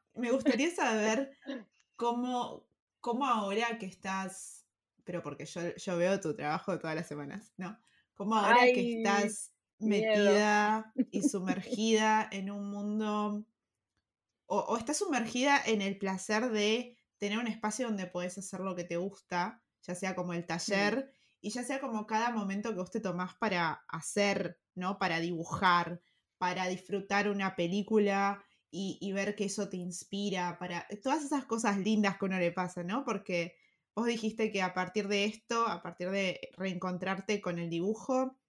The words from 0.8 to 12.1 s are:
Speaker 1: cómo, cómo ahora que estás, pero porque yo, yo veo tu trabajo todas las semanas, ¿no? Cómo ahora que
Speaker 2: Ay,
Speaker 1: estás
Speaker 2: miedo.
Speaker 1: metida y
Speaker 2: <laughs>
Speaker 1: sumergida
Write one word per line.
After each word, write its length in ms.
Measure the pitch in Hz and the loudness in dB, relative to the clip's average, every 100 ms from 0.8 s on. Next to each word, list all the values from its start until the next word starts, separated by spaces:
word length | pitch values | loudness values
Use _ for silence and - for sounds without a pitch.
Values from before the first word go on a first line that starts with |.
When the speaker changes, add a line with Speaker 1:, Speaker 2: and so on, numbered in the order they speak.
| 277 220 214 226 269 - 269 269 208 _ _ - | 0 2 2 0 -2 -8 -12 -12 -12 _ _ -4
Speaker 1:
cómo, 720 | 233 240 247 247 240 - - _ _ _ | -2 -2 -2 -4 -4 -10 -18 _ _ _
cómo 260 | 240 240 269 | -4 0 2
ahora 520 | 226 196 202 233 226 | 0 0 0 -2 -2
que 80 | 190 | -10
estás, 800 | - 190 190 190 - - - _ _ _ _ | -10 -6 -4 -6 -8 -14 -16 _ _ _ _
pero 180 | - 123 | -8 -6
porque 240 | 143 139 147 | -6 -10 -10
yo, 140 | 180 170 - | -6 -6 -6
yo 200 | - 175 | -2 2
veo 240 | 180 196 | 4 2
tu 140 | 165 | 0
trabajo 440 | 147 147 160 - 175 | -2 -2 -2 -2 -4
todas 180 | 160 156 | -4 -6
las 100 | 165 | -6
semanas, 460 | 147 143 196 - - | -8 -10 -12 -14 -12
¿no? 220 | 185 214 _ _ _ | -10 -12 _ _ _
Cómo 220 | - 202 220 | -8 0 2
ahora 280 | 202 240 247 | 8 8 8
que 140 | 247 | 6
Speaker 2:
Ay, 160 | 240 226 | 2 2
Speaker 1:
estás 540 | 220 202 220 214 - _ _ - | 2 4 2 -2 -10 _ _ -4
Speaker 2:
miedo. 340 | 220 208 220 | 2 2 4
Speaker 1:
metida 800 | 214 202 202 208 208 208 220 220 - - | 6 8 8 6 4 4 2 -2 -2 -2
y 120 | 202 | 2
Speaker 2:
<laughs> 60 | 277 | 0
Speaker 1:
sumergida 1000 | 196 185 185 - 208 220 214 214 | 2 -2 -2 -4 0 4 6 6